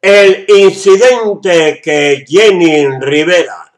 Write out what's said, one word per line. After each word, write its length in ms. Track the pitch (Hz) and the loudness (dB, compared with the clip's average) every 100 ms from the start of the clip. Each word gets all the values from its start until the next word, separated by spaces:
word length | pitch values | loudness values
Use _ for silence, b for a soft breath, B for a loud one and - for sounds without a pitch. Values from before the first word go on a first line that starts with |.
El 440 | 190 202 196 190 - | 2 2 2 0 0
incidente 1300 | 202 196 - 196 190 247 247 220 202 190 170 156 147 | 2 2 0 0 2 2 0 -4 -6 -2 0 0 -4
que 460 | - 151 147 139 131 | -6 -4 -2 -4 -2
Jenny 600 | 165 220 185 170 151 143 131 | 0 2 2 0 0 -2 -4
Rivera 720 | 139 147 156 180 139 87 - | -4 -4 0 -2 -2 -10 -20